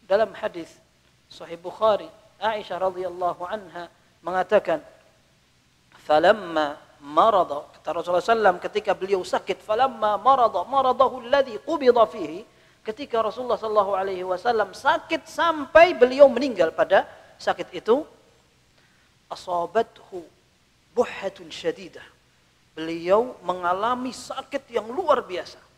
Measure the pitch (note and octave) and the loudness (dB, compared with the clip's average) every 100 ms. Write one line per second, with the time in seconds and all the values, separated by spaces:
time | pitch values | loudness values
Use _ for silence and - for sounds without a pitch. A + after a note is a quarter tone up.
0 | _ G3 G#3+ F3+ G#3+ F3 D#3+ - _ _ | _ 0 0 -4 -10 -10 -16 -20 _ _
1 | _ _ _ - D#3+ E3+ F3 F3 A3 G3+ | _ _ _ -20 -16 -14 -14 -2 2 2
2 | E3 - _ _ G3+ G#3+ - F3+ F#3 F3+ | -2 -20 _ _ -6 -6 -6 -4 -4 -4
3 | F#3 F3 F3+ D#3 F3 G#3+ F#3 E3 F3 _ | -8 -4 -4 -4 -8 -10 -10 -16 -16 _
4 | _ _ E3+ F#3 F#3 G#3 - D#3+ - _ | _ _ -6 -4 2 2 2 -4 -4 _
5 | _ _ _ _ _ _ _ _ _ - | _ _ _ _ _ _ _ _ _ -20
6 | - D3+ E3+ A3 F3+ D#3+ D3 D3 - _ | 0 4 4 2 0 -4 -4 -6 -18 _
7 | C#3+ D3+ G#3 G#3 D#3 C#3+ D#3 - - E3 | -4 2 4 4 0 -4 -10 -16 -8 -8
8 | E3 F3 E3+ A3+ G#3 F3+ F3+ G#3 G#3 F3+ | -2 -2 2 2 4 2 -4 -6 -4 -4
9 | F#3+ G3 F3+ B3 - F#3 - G#3+ C4 A#3 | -2 -4 -2 -6 -4 -10 -4 0 0 0
10 | G#3+ G#3 A3 C4+ A#3 F#3+ F#3 C4+ C4 A#3+ | -2 0 2 4 4 0 -2 0 0 4
11 | C4 B3+ A#3 C#4 C4 G#3 - D#4+ C4 A#3+ | 2 0 0 0 0 -4 -6 0 4 6
12 | G#3+ A#3 D#3 E3 A3+ _ _ _ - G#3+ | 4 2 -10 -10 -16 _ _ _ -14 -12
13 | C#4+ A3+ A3 G#3+ B3 G#3 A3 G#3+ G3 F#3+ | -4 -2 -2 -4 -4 -4 0 0 0 0
14 | G3 F#3+ F#3 F3+ B3 A3+ G3+ - C4+ D#4+ | -4 -6 -6 -4 -2 0 -2 -2 0 0
15 | - D#4+ - - E4 D#4+ C#4 D#4 F4 C#4+ | -2 -8 -6 -4 -2 -2 2 6 6 6
16 | B3 C4 C#4+ A#3+ C#4 G#3 E3 - D#3+ G3 | 2 8 8 8 -4 0 0 2 2 2
17 | C4 - - - - F#3 E3+ F3 F3+ B3 | 2 -10 -20 -10 -6 -6 -6 -10 0 0
18 | - _ _ _ _ _ _ _ _ _ | 0 _ _ _ _ _ _ _ _ _
19 | _ _ _ E3+ - F3+ E3+ G#3+ A3+ - | _ _ _ -16 -6 -4 -2 -2 -2 -6
20 | - F#3+ E3 _ _ _ _ _ _ - | -16 -16 -16 _ _ _ _ _ _ -2
21 | B3 - G3 - E3+ - E3+ D#3 F3+ - | -2 -2 -10 -10 -18 -8 -6 -6 -12 -20
22 | - _ _ _ _ _ _ - D#3+ E3 | -20 _ _ _ _ _ _ -12 -8 -8
23 | E3+ G3+ B3 B3 F3+ F3+ F3 F#3 A3 B3 | 0 2 2 -6 -10 -6 -2 -2 -2 -4
24 | B3+ - - B3+ - C#4 - A#3 G#3+ B3+ | -6 -12 -12 -12 -8 -10 -6 -8 -6 -8
25 | F4 C4 F#3+ F3+ D3 - _ | 0 0 0 -10 -12 -18 _